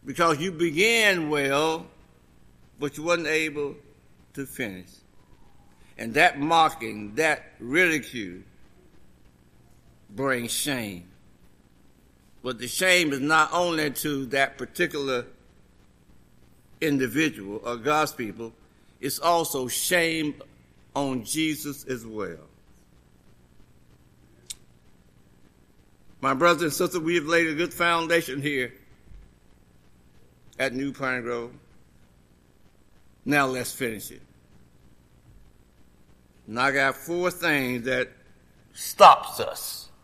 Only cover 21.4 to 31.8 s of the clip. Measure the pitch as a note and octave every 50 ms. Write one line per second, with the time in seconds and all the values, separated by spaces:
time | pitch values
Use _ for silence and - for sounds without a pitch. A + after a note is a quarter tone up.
21.4 | D#3+ D#3 D3+ C#3 - D3 C#3 - - - C3 A#2+ A2 A2+ A2 G#2+ G2+ F2+ E2+ D#2
22.4 | C#2+ - _ _ - - - - _ _ _ - _ _ _ - _ - - -
23.4 | _ _ _ - - _ - _ - _ - _ - _ _ _ _ _ - -
24.4 | _ _ - - - _ _ _ _ - - _ _ _ _ _ _ _ _ _
25.4 | - - _ _ _ _ _ _ - _ _ _ - - - - - C3+ C3+ C3
26.4 | D#3+ F3 F3 C#3+ F3 D#3 C#3+ - F#3 F3 F3+ F3+ D#3 D#3+ F3 F3 D3 D3+ E3+ E3+
27.4 | E3+ D#3+ D#3 D3 F3 F3 - - F3 E3+ E3+ E3+ E3 E3 E3+ E3+ D#3+ - C3 C#3+
28.4 | C#3 D3+ D3 C3+ B2+ A#2 - - - - - _ - - - - - - - _
29.4 | _ - - _ - _ _ - _ - - - - - - - - - _ _
30.4 | _ - - - C3 C3+ A#2+ B2+ C#3 C#3 B2+ - C#3 C3 B2+ B2+ A#2 A#2+ A#2+ A#2
31.4 | A#2 A#2+ B2 B2+ - - - -